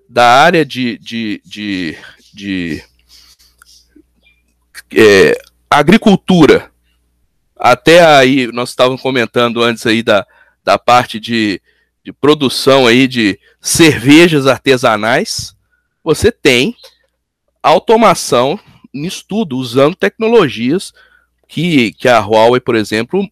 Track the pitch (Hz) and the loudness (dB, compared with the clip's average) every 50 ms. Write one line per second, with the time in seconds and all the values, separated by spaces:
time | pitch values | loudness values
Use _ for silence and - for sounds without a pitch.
0 | _ _ 117 120 120 120 120 135 151 175 185 165 147 135 120 127 127 120 107 - | _ _ -2 2 2 4 4 4 4 4 2 0 -2 -2 -6 -8 -6 -6 -8 -10
1 | - - 113 113 113 107 101 - _ 90 - 104 107 104 98 92 90 80 76 - | -12 -14 -12 -10 -8 -8 -10 -10 _ -18 -16 -12 -10 -8 -6 -6 -8 -8 -10 -14
2 | - - - _ _ _ _ 107 101 101 95 92 85 85 - - - _ _ _ | -18 -20 -20 _ _ _ _ -14 -10 -8 -8 -6 -6 -8 -8 -10 -12 _ _ _
3 | _ _ _ _ _ _ _ _ _ _ _ _ _ _ _ _ _ _ _ _ | _ _ _ _ _ _ _ _ _ _ _ _ _ _ _ _ _ _ _ _
4 | _ _ _ _ _ _ _ _ _ _ _ _ _ _ - - - - - - | _ _ _ _ _ _ _ _ _ _ _ _ _ _ -20 -20 -14 -6 -2 2
5 | 113 107 202 190 82 69 - - - _ _ _ _ - - 147 147 151 208 220 | 2 4 4 4 2 2 0 -2 -8 _ _ _ _ -2 -2 0 0 2 0 2
6 | - 220 190 - _ - 185 175 151 113 98 - - - _ _ _ _ _ _ | 2 2 0 0 _ 0 2 2 4 4 2 2 -2 -8 _ _ _ _ _ _
7 | _ _ _ _ _ _ _ _ _ _ _ - - 120 123 - - 160 160 175 | _ _ _ _ _ _ _ _ _ _ _ -4 0 0 0 0 2 2 4 4
8 | 175 160 151 139 131 131 139 135 123 113 117 120 123 - - - 127 127 131 123 | 6 4 4 4 2 2 0 -2 -4 -4 -6 -8 -10 -8 -4 -2 -2 -2 -2 -4
9 | - 131 131 131 113 110 - 123 120 120 113 120 117 120 117 110 - 120 110 113 | -6 -6 -4 -4 -4 -4 -2 -2 -2 -2 -2 -2 -2 -2 -4 -4 -4 -4 -2 -2
10 | 113 135 127 98 90 _ _ _ _ _ _ _ - 92 98 - _ - 120 123 | 0 0 0 0 -2 _ _ _ _ _ _ _ -2 -2 -2 0 _ 2 2 2
11 | 123 - - 107 110 113 117 113 107 104 90 - _ _ _ _ _ _ _ _ | 2 -2 -8 -12 -10 -6 -4 -4 -2 -4 -4 -6 _ _ _ _ _ _ _ _
12 | - - - _ - 147 151 151 143 120 - - - 139 135 139 127 117 117 127 | -20 -20 -12 _ 0 0 0 0 0 -4 -4 -2 0 2 2 2 4 4 2 2
13 | 135 127 123 120 110 98 92 - _ _ _ _ - - - - 170 156 117 104 | 2 0 0 -2 -2 -2 -4 -6 _ _ _ _ -10 -4 0 2 2 2 2 0
14 | 110 135 147 160 175 175 160 143 131 135 123 - - 135 131 123 131 120 110 104 | 2 4 4 6 6 4 2 0 0 0 -2 -2 0 -2 -2 0 0 0 0 0
15 | 107 113 127 156 220 - - - - - - _ _ _ _ _ _ _ _ _ | -2 -2 -2 -2 -4 -6 -8 -12 -12 -14 -18 _ _ _ _ _ _ _ _ _
16 | - 160 151 - - 220 - _ - 147 127 120 135 214 240 _ - - _ _ | -6 -6 -4 -2 -2 -2 -2 _ -2 0 0 0 0 -2 -4 _ -16 -20 _ _
17 | _ _ _ _ _ _ _ _ _ _ _ _ - 139 156 185 - - 226 226 | _ _ _ _ _ _ _ _ _ _ _ _ 0 0 0 0 2 0 2 2
18 | 240 196 160 - - - 143 120 123 139 170 214 _ _ _ _ _ - - 135 | 4 2 2 0 -2 -4 -2 0 0 -2 -4 -6 _ _ _ _ _ -18 -14 -12
19 | 151 185 - - - - 185 220 220 156 123 131 131 120 117 135 135 151 - - | -12 -10 -12 -14 -14 -8 -6 -6 -6 -6 -6 -8 -8 -4 0 2 2 2 0 -2
20 | 196 202 - - 220 220 240 233 180 127 101 107 120 127 156 196 - - - _ | -6 -6 -6 -4 -2 0 2 2 2 0 -2 -6 -4 -4 -4 -4 -6 -10 -20 _
21 | _ _ _ _ _ _ _ _ _ _ - 147 160 180 165 135 117 98 - - | _ _ _ _ _ _ _ _ _ _ -10 -6 -4 0 0 0 0 0 -2 -2
22 | - 127 120 110 101 101 110 110 113 120 123 123 - - 117 110 104 - 110 110 | 0 2 2 2 0 2 2 2 4 4 2 0 -2 -2 -2 -2 -2 -2 -4 -6
23 | 117 - - 190 202 - | -6 -4 -4 -6 -6 -6